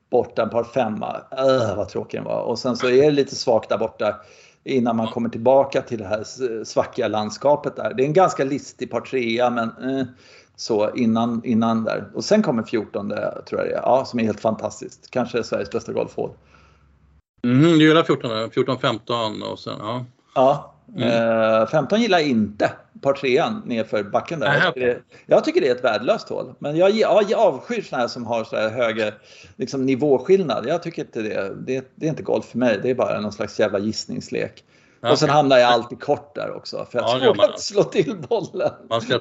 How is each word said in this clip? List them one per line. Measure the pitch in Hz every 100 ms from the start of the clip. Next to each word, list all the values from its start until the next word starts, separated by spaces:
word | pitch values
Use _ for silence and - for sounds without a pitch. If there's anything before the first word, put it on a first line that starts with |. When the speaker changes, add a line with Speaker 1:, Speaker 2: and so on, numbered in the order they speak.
| _
Speaker 1:
bort | 123 113 -
en | 110
par | 117
femma. | 113 135 113 104 - - -
Öh, | - 135 131 110 98
vad | 92
tråkig | 113 107 113
den |
var. | 107 110
Och | 107 117
sen | 131 123
så | 127
är | 127
det | 151
lite | 143 135
svagt | - - 110 -
där | 107
borta | 113 - 107 - - - - _
innan | - 135 120 113
man | 113
Speaker 2:
Ja. |
Speaker 1:
kommer | 120 117
tillbaka | 117 117 135 135 135
till | - 117
det | 113
här | 107
s-, | 104 - 127 113 113
svackiga | - 117 - 110
landskapet | 107 107 107 139 147 139 -
där. | 110
Det | 110
är | 139
en |
ganska | 151 180 -
listig | 135 139 - - 123
par | 120
trea, | 117 131 117 113 123
men, | 120 113 - 127 135
eh, | 127 - - - _ -
så | - 107 104
innan, | - 113 113 117 117
innan | 131 113 113 113
där. | 110 101 101
Och | -
sen | - 214
kommer | 208 120
fjortonde, | 113 117 101 107 104 104 104 - -
tror | -
jag | 90
det |
är. | -
Ja, | - 123
som | 127 120
är |
helt | 110 101
fantastiskt. | 113 107 107 - - - -
Kanske | 127 117 120
Sveriges | 107 107 104
bästa | 113 -
golfhål. | 113 117 - - - _ _ _ _ _ _ _ _ _ _
Speaker 2:
Mhm, | 120 127
du | 165 160 156
gillar | 156
fjortonde, | 165 143 127 110 110
fjorton, | 135 127 127
femton | 139 110 - 120 110 101
och | 104 101
sen, | 113 107
ja. | 104 123 123 _ _
Speaker 1:
Ja, | 147 131 147 - _ _ 185
Speaker 2:
Mm. | 120 117 117 113 110 110
Speaker 1:
eh, | 113
femton | 160 131 214
gillar | 233 180
jag | 147
inte. | 117 101 - - - _ -
Par | 139
trean | 139 135 127 143 107 117
nerför | 117 107 110
backen | 101 117 - 165
där. | 113
Speaker 2:
Aha, | 147
Speaker 1:
Jag | 180
tycker | 131 123
Speaker 2:
okej. | 123 - - -
Speaker 1:
det, |
jag | 180
tycker | 302 339
det | 143
är |
ett | 123
värdelöst | 123 107 127 226 -
hål. | 101 127 -
Men | 143 156
jag, | 190
jag, | 220 135 185 208
jag | 202
avskyr | 202 131 - 233
såna | - 139
här | 117
som | 127 113
har | 117
så | 113 117
här | 110
höga, | 120 117 110 107 104 - - - -
liksom, | 131 139 131
nivåskillnad. | 131 147 127 - 196 156 107 120
Jag | 170
tycker | 170 156
inte | 143 120
det, | 107 98 98 101 -
det, | 131 -
det | - 160
är |
inte | -
golf | - 113
för | - 117
mig. | 123 101
Det | 123
är |
bara | 127 104 104
någon | 104
slags | 104 104 -
jävla | 107 98
gissningslek. | 107 107 - 101 - 120 110 - _ _ _ _
Speaker 2:
Ja, | 117
Speaker 1:
Och | 147
sen | 147
Speaker 2:
okej. | 151
Speaker 1:
hamnar | 139 131
jag | 120
alltid | 120 113 110
kort | - 147 -
där | 110 107 101
också. | - 104 101
För | 120
jag | 110
Speaker 2:
Ja, |
det | 127
Speaker 1:
tror | 254
Speaker 2:
gör |
man. | 165 294
Speaker 1:
att | -
slå | - 202
till | 160 226 165 196 139
bollen. | 226 165 - - - -
Speaker 2:
Man | 113
ska | 117 123